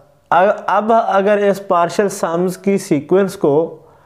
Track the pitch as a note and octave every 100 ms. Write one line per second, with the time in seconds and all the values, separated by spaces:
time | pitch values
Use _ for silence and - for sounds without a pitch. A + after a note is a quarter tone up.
0 | _ _ - E3 G3 - - G3 G#3+ A3+
1 | G3+ G3 G3 G#3 G3+ F#3+ - F3 E3+ F3
2 | G3+ G3+ F3+ E3+ F#3 E3+ G3 G3 - D3+
3 | C#3 F#3+ F#3+ - D#3+ D3 E3 - - _